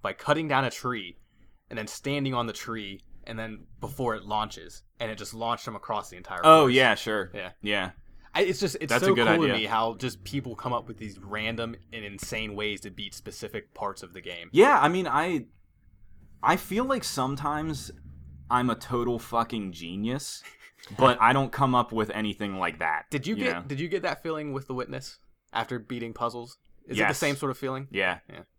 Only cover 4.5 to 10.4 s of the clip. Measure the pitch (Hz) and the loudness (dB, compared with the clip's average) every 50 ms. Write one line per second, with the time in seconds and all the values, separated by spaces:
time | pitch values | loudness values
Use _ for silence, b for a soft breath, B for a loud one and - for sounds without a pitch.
4.5 | - - 82 87 - - - _ _ _ 120 110 110 101 104 92 113 113 117 117 | -8 -14 -16 -16 -18 -20 -20 _ _ _ -8 -8 -6 -8 -10 -12 -8 -4 -2 -2
5.5 | 120 117 - - 110 98 - - 113 107 - - - 87 90 - 95 90 - 156 | -2 -2 -4 -10 -10 -10 -6 -4 -4 -4 -4 -8 -16 -18 -12 -10 -6 4 10 10
6.5 | 160 160 147 131 123 131 131 123 104 - - 117 107 104 95 87 90 104 92 90 | 12 12 10 8 8 8 8 6 6 4 0 -2 -2 -2 -2 -4 -6 -10 -10 -10
7.5 | - _ - 104 104 101 92 92 - - - b b b b b b 160 202 185 | -12 _ -2 0 0 0 0 -4 -8 -14 -20 b b b b b b 0 2 2
8.5 | 185 - 202 165 135 - 160 143 117 123 - - - - 117 113 107 - - - | 2 0 -2 -2 -2 -4 -2 2 2 4 4 4 4 6 6 6 6 6 4 4
9.5 | 120 110 110 101 113 110 113 117 113 98 127 123 104 - - - - 139 | 2 0 0 0 2 2 2 0 -2 -4 -6 -6 -6 -8 -12 -6 -6 -6